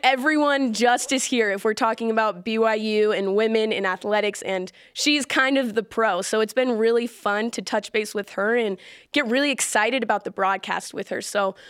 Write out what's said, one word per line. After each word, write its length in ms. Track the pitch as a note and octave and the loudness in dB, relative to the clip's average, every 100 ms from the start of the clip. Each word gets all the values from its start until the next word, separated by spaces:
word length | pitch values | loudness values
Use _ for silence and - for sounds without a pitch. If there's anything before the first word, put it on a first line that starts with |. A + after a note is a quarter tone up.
everyone 680 | B3+ C4+ C#4+ D4+ D4 C#4 C4 | 2 2 2 2 2 2 0
justice 520 | G#3 A#3+ B3 - C4 | 2 2 2 0 -2
here 260 | - B3 G#3+ | 0 0 0
if 140 | G3 | 0
we're 100 | A3 | -2
talking 340 | G#3 A3+ G#3+ A3+ | 0 0 0 0
about 360 | A3 G#3+ F3+ | 0 0 -2
B 120 | G3+ A3 | -4 0
Y 180 | A3+ A3 | 2 2
U 340 | G#3+ G#3+ G#3+ | 0 2 2
and 240 | G3 G3 | 2 0
women 380 | G3+ A3 A3 A3 | 2 2 2 0
in 120 | G3 | 0
athletics, 580 | G3 F#3 G#3 G#3 G#3 G3+ | -2 -2 -2 0 0 -4
and 280 | - F#3+ F#3 - - | -4 -4 -6 -12 -14
she's 340 | - D4 D4 - | -4 0 0 0
kind 320 | D#4 C4 C4+ | 0 2 2
of 160 | B3 | 0
the 80 | G#3+ | -4
pro. 400 | G#3 - A3 F3+ | -4 -2 0 0
So 160 | F#3+ A3 | -2 -2
it's 120 | G#3+ | 0
been 260 | - B3+ A3 | 0 0 2
really 300 | A3+ A#3 A#3 | 2 2 -2
fun 420 | - G#3 G3+ A#3 | -4 -4 -2 -2
to 80 | A#3 | -6
touch 280 | F#3+ A3 - | -4 -4 -2
base 240 | G#3+ G#3 | -4 -4
with 160 | G#3 G3 | -6 -6
her 240 | - G#3 | -4 0
and 240 | A#3+ A3 F#3+ - - _ | 0 0 -4 -10 -20 _
get 160 | D4 A#3+ | 0 2
really 240 | B3 C#4+ | 2 0
excited 540 | C4 - A3 G#3+ C4 | 0 0 0 0 0
about 180 | A3 G#3 | 0 -2
the 80 | - | -4
broadcast 640 | G3 F#3+ G3 - F3+ - | -2 0 -2 -4 -6 -6
with 140 | - G3 | -10 -8
her. 120 | F#3 | -8
So 360 | - G3+ G3 F#3+ - | -4 -2 -2 -4 -16